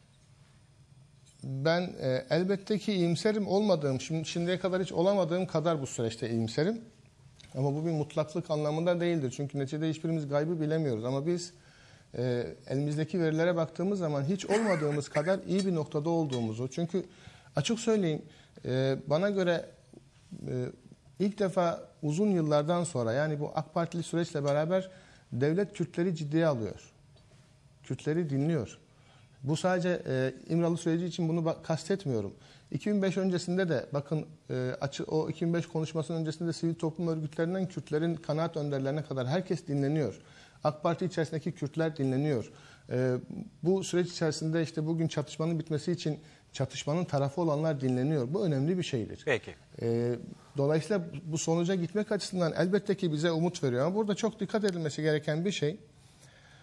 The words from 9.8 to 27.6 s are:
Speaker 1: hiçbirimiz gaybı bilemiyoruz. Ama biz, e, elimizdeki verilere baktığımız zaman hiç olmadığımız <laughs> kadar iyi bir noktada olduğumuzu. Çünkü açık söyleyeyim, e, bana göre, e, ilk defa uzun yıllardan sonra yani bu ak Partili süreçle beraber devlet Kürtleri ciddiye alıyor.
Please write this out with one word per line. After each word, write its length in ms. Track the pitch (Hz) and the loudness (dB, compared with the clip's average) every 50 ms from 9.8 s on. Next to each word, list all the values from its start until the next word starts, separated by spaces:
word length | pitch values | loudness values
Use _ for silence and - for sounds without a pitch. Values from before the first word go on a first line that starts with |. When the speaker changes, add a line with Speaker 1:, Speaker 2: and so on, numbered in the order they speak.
| 160 160 | 0 0
Speaker 1:
hiçbirimiz 400 | 156 - - 165 165 160 147 139 | -2 0 -2 0 0 0 0 0
gaybı 320 | 139 147 151 160 180 160 | 0 0 0 0 0 -2
bilemiyoruz. 440 | 156 151 156 160 160 143 117 107 113 | 0 0 2 2 2 0 0 0 0
Ama 220 | 123 131 135 143 170 | -2 -2 0 0 0
biz, 260 | 175 175 170 - - - - - - - - - - - - - - - | 0 -2 -2 -8 -14 -20 -20 -20 -20 -20 -20 -20 -20 -20 -20 -12 -6 -2
e, 300 | 123 127 123 120 113 80 - - - - | 0 0 0 0 -2 -4 -8 -12 -8 -4
elimizdeki 540 | 131 135 147 147 151 151 156 - - 185 | -2 -2 0 0 0 -2 -2 -2 0 2
verilere 340 | 165 160 156 156 165 180 175 | 2 2 2 4 2 2 2
baktığımız 440 | 165 160 - - - 175 196 208 190 | 2 0 -2 -2 -2 0 0 0 0
zaman 240 | 175 156 151 139 135 | 0 0 0 0 0
hiç 220 | 139 202 190 - | 0 -2 -2 0
olmadığımız 640 | - 196 220 226 214 185 156 151 147 147 147 139 - | 0 2 2 4 2 2 2 2 0 0 0 -4 -2
<laughs> 80 | - 151 | -2 0
kadar 220 | 151 175 190 185 185 180 | 2 2 0 0 0 0
iyi 180 | 175 196 190 | 0 0 2
bir 100 | 196 180 | 2 0
noktada 340 | 160 147 - - 151 147 170 | 0 -2 -2 -2 -2 0 2
olduğumuzu. 600 | 170 165 160 147 131 123 117 110 110 113 127 135 | 2 2 2 0 0 0 0 -2 -2 -4 -6 -4
Çünkü 340 | - - 175 165 - 190 - - - - - - - - - - - | -2 -4 -4 0 -2 -2 -4 -4 -12 -20 -20 -20 -20 -20 -20 -4 -2
açık 240 | 147 139 - 233 226 | -2 0 0 -2 0
söyleyeyim, 420 | - 233 220 214 190 165 151 147 - - - - - - - - - | 2 2 2 4 2 2 0 0 -4 -10 -20 -20 -20 -20 -20 -10 -4
e, 320 | - 123 131 135 135 135 - - 143 | 0 0 2 2 2 2 0 0 0
bana 220 | 143 160 190 208 | 2 2 4 2
göre, 360 | 202 196 185 175 170 165 - - - - - - - - - - _ - - - - - - 139 | 2 2 2 2 2 0 -2 -6 -14 -20 -20 -20 -20 -20 -20 -20 _ -20 -18 -16 -14 -10 -6 -4
e, 180 | 131 127 123 - - - - - - - _ - - - | -2 -2 -2 -4 -6 -12 -18 -20 -20 -20 _ -20 -4 0
ilk 200 | 185 208 196 - | 0 0 2 2
defa 420 | 202 185 - 190 175 170 - - - - - - - | 0 2 2 2 2 2 0 -2 -8 -16 -14 -4 -2
uzun 240 | 147 151 170 208 214 | -2 2 2 4 4
yıllardan 560 | 196 175 156 151 151 147 147 156 175 175 170 | 4 4 4 4 4 4 4 2 2 0 0
sonra 300 | - - 131 120 113 117 | 0 0 0 0 2 2
yani 260 | 139 151 156 151 143 | 2 0 0 0 -2
bu 120 | 147 - - | -4 -4 -4
ak 180 | - 143 - - | -4 -6 -2 -2
Partili 300 | 180 170 165 - 170 160 | -2 -2 -2 -2 -6 -6
süreçle 400 | - - 165 170 165 - 151 139 | -2 -2 -2 -2 -2 -2 -2 0
beraber 460 | 143 143 147 156 160 185 190 185 185 - - - - - - - _ | 2 2 2 2 2 0 0 -2 -4 -12 -18 -20 -20 -20 -20 -14 _
devlet 420 | - 120 135 147 160 185 202 - - | -2 0 2 2 2 2 0 -2 -2
Kürtleri 420 | - 175 139 - - 170 196 170 | -4 -4 -2 0 -2 0 0 0
ciddiye 320 | 156 156 143 151 160 170 160 | -2 -4 0 0 2 2 2
alıyor. 440 | 143 117 107 95 - - - - - - - - - - - - - - - - - - | 2 0 -2 -6 -8 -10 -16 -20 -20 -20 -20 -20 -20 -20 -20 -20 -20 -20 -20 -20 -20 -20